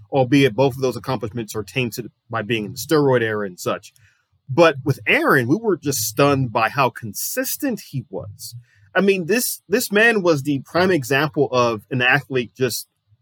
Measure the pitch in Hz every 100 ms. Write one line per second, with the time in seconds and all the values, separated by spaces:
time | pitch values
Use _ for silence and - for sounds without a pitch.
0 | - 139 123 143 135 104 139 131 127 -
1 | - 120 113 120 107 113 101 135 120 -
2 | 110 _ - 113 107 113 101 - - 156
3 | 139 123 113 107 101 90 123 90 - _
4 | _ _ _ _ - 131 165 139 135 127
5 | 113 247 302 147 117 202 226 165 143 139
6 | - - 143 139 123 117 110 143 127 -
7 | 110 - - 254 262 - 285 226 - 135
8 | - 90 101 - - - - _ _ -
9 | 196 190 160 240 - - - 226 - 202
10 | 233 214 175 147 139 139 - 165 185 170
11 | 117 139 151 151 135 123 120 107 - 127
12 | 123 139 - 131 113 - 127 - - _
13 | _ _